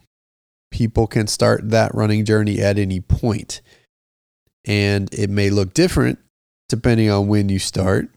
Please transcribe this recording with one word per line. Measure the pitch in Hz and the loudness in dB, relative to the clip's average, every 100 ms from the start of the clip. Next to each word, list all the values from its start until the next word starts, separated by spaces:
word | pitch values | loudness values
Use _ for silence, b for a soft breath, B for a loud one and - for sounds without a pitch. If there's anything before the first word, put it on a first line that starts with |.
| _ _ _ _ _ _ _ | _ _ _ _ _ _ _
People | - 113 113 113 | -4 -2 0 -2
can | 120 104 | -2 -4
start | - 113 113 110 | 0 2 2 0
that | 113 110 | 0 0
running | 110 107 107 | 0 0 0
journey | 107 107 104 101 | 2 2 2 0
at | 101 101 | 0 0
any | 98 92 | -2 -4
point. | - - 120 104 - - b b b _ _ _ _ _ _ _ | -2 -2 0 -4 -6 -14 b b b _ _ _ _ _ _ _
And | - 104 101 101 98 | -4 0 2 0 -2
it | - 101 | -4 -2
may | 101 101 | 0 2
look | 101 95 | 2 0
different | 156 180 156 123 135 _ _ _ _ - | 0 0 2 0 -2 _ _ _ _ -8
depending | 117 127 113 110 | -2 0 2 2
on | 101 101 | 2 2
when | 104 101 | 2 2
you | 98 | -2
start, | - - 92 101 - | -2 -2 0 0 -2